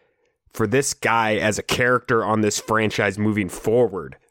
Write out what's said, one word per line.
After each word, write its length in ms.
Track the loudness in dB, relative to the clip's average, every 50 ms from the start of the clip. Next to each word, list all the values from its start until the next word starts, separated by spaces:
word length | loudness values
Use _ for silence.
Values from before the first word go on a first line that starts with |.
| _ _ _ _ _ _ _ _ _ _
for 140 | -6 -4 -2
this 280 | 0 2 0 0 0 -4
guy 420 | -4 -2 0 2 2 2 0 0
as 220 | 0 0 0 -2 -2
a 40 |
character 600 | -4 -4 -2 0 0 2 2 0 0 0 0 0 2
on 160 | 0 0 2
this 180 | 2 0 0 -2
franchise 600 | -2 0 0 2 2 0 0 0 -2 -2 0 0
moving 300 | -2 0 0 0 -2 -4
forward. 680 | -6 -6 -2 0 2 2 2 2 0 -6 -10 -12 -16 -20 _ _